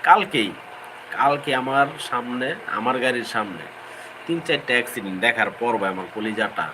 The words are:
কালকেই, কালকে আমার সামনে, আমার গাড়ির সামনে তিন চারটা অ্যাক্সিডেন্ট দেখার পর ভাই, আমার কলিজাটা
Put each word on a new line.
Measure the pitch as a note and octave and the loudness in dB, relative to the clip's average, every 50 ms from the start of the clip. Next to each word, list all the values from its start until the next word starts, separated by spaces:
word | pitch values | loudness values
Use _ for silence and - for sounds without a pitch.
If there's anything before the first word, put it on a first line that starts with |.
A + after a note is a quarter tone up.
| - | 8
কালকেই, | - F3 G#3+ F#3+ - - C#3 A2 F#2+ E2 - - - - - - - - - - - | 8 8 8 6 2 2 0 0 0 -2 -8 -12 -14 -16 -16 -16 -16 -16 -16 -14 -12
কালকে | - - B2 C#3 C#3+ C#3+ C#3+ D3 C3+ | -2 2 4 4 4 2 0 0 0
আমার | B2+ B2+ C3 C3+ C#3 C#3+ C#3+ D3+ - | 0 0 2 4 4 4 4 2 -8
সামনে, | - - - B2 A#2+ B2 B2 B2 B2+ C3+ E3 - - - | -6 -2 -2 -2 -2 -2 -2 -2 -2 -2 -4 -4 -6 -6
আমার | - - A2 B2 B2+ B2+ | -4 -2 0 2 2 2
গাড়ির | A#2+ B2+ B2 A#2+ A2+ | 2 2 2 0 -2
সামনে | A2 - A2+ G#2+ G2+ F#2 D#2+ D2+ - - - - - - - - - - - - - | -2 -2 -2 -2 -2 -4 -10 -10 -12 -14 -14 -16 -14 -14 -14 -14 -16 -16 -14 -4 -2
তিন | E3 E3+ D#3+ | -2 -2 0
চারটা | - D#3+ C#3+ - - B2+ | 0 0 0 2 2 2
অ্যাক্সিডেন্ট | A#2+ A#2+ - - B2 G2 G2 F#2+ F#2 | 2 2 2 -4 -6 -4 -4 -4 2
দেখার | F#2+ A#2 A#2 A#2 G#2+ G2+ | 2 2 4 4 2 0
পর | G2+ - A#2 A#2+ A2+ A2 | 0 -2 0 2 2 2
ভাই, | G2 F#2+ | 2 0
আমার | F#2 F#2 F#2 F2 - | -2 -2 -6 -8 -6
কলিজাটা | A2 G#2+ A2 G#2+ G#2+ A2 G2+ - - D#2+ D#2 | -4 -4 -4 0 0 -2 -2 0 -4 -4 -4